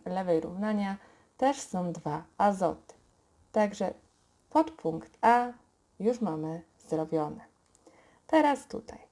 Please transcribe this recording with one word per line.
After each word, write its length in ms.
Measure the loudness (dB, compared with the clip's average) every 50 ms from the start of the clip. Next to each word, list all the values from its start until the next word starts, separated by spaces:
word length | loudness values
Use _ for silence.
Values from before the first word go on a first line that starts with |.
| -8
lewej 360 | -6 -4 -2 0 2 2 2
równania 560 | 0 -2 -6 -4 -2 -2 0 0 -2 -2 -4 -8 -10 -18 -20 _ _ _ _ 0
też 220 | 2 2 2 0
są 320 | -4 -6 -4 -4 -2 -4 -4
dwa 300 | -6 -6 -6 -6 -6 -8 -8 _ 2
azoty. 560 | 2 2 4 2 0 0 -2 -4 -10 -20 -20 _ _ _ _ _ _ _ _ _ _ _ 0
Także 420 | 2 2 2 0 -2 -4 -4 -6 -8 _ _ _ _ _ _ _ _ _ _
podpunkt 680 | 2 2 2 0 -2 -8 -6 -4 -4 -6 -8 -12 _ 2
A 260 | 4 4 6 4 2 -2 -6 -14 _ _ _ _ _ _ _ -4
już 200 | -2 -2 0 0
mamy 420 | -2 -4 -2 -4 -4 -6 -6 -8 -10 _ _ _ _ -4
zrobiony. 520 | -4 -2 -2 0 -2 -2 -2 -2 -6 -12 -18 -20 _ _ _ _ _ _ -20 -20 -20 _ _ _ _ _ _
Teraz 400 | 2 4 4 4 4 2 0 -4
tutaj. 320 | -10 -12 -12 -12 -12 -16 -18 -20 -20